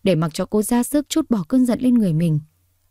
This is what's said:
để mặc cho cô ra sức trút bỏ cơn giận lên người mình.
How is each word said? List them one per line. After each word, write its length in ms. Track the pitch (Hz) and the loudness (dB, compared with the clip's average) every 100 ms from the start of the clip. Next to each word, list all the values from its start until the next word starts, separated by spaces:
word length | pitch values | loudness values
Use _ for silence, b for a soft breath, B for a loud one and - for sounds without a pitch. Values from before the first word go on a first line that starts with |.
để 120 | 190 | 0
mặc 200 | 165 165 | 0 0
cho 120 | - 180 | -4 -4
cô 160 | 214 | -2
ra 200 | 214 240 | 0 -2
sức 260 | 240 294 285 | 0 -2 -2
trút 220 | 320 311 | -4 -2
bỏ 120 | 220 175 | -4 0
cơn 180 | 262 247 | 0 2
giận 140 | 220 | 0
lên 140 | 254 | 2
người 180 | 240 202 | 2 2
mình. 280 | 156 170 151 151 _ _ _ _ | 0 0 -2 -4 _ _ _ _